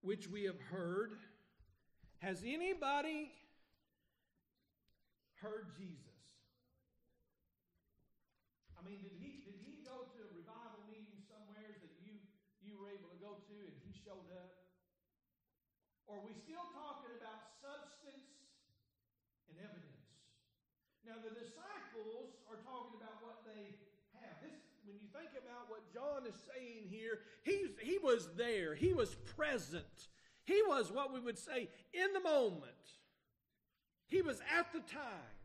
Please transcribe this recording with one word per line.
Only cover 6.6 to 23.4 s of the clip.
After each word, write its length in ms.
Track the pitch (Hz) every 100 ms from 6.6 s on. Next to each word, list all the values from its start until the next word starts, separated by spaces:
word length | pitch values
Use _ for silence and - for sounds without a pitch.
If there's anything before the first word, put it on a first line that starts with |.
| _ _ _ _ _ _ _ _ _ _ _ _ _ _ _ _ _ _ _ _ _ -
I 80 |
mean, 160 | 180 202
did 160 | 196 175
he, 300 | 285 - 202
did 160 | 202
he 220 | 285 - 254
go 240 | 254 247
to 60 | 233
a 120 | 202
revival 480 | 175 165 233 226 208 208
meeting 320 | 220 208 196 -
somewhere 480 | 214 202 208 214 190
that 160 | 165 165
you, 160 | 196 208 196 - _ _
you 160 | 196 202
were 140 | 202
able 180 | 196 170
to 60 | 175
go 160 | 202 196
to 180 | - 208 185
and 60 | 139 196
he 80 |
showed 340 | 185 208 185 170
up? 320 | 180 180 - - _ _ _ _ _ _ _ _ _ _ _ _ _ -
Or 80 | 208
are 80 | 208
we 80 |
still 320 | 214 - 330 349
talking 400 | - 302 269 247 233
about 320 | 220 226 - -
substance 640 | 277 294 294 - 285 269 262 - - _ _ _ _ _ _ _ _ _ _
and 100 | 160
evidence? 480 | 208 180 147 - - - - _ _ _ _ _ _ _ 220
Now, 160 | 226
the 160 | 220 220
disciples 960 | 233 - 370 - 214 226 220 233 - - -
are 80 | 220 254
talking 320 | 254 233 220
about 240 | 220 214
what 240 | 226 220